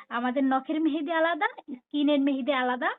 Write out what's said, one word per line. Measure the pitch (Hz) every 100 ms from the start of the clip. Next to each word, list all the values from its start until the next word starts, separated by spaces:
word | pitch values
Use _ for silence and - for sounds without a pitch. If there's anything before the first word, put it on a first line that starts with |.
| -
আমাদের | 233 247 254
নখের | 269 262 269 311
মেহেদি | 320 294 294
আলাদা, | 330 330 330 427 508 - 247
স্কিনের | _ 294 294 294
মেহেদি | 277 269 254
আলাদা। | 269 254 247 320